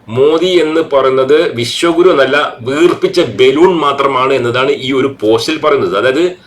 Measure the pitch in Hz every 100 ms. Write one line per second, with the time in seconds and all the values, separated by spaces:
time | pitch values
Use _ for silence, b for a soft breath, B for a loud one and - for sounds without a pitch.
0 | 107 120 143 160 185 180 156 160 160 139
1 | 131 131 135 151 170 120 117 - 170 165
2 | 180 151 131 143 - - 117 143 175 -
3 | 185 180 135 120 127 143 185 170 147 139
4 | 139 131 131 135 120 123 135 127 131 135
5 | 135 - 107 113 - 156 151 139 95 95
6 | 123 135 175 180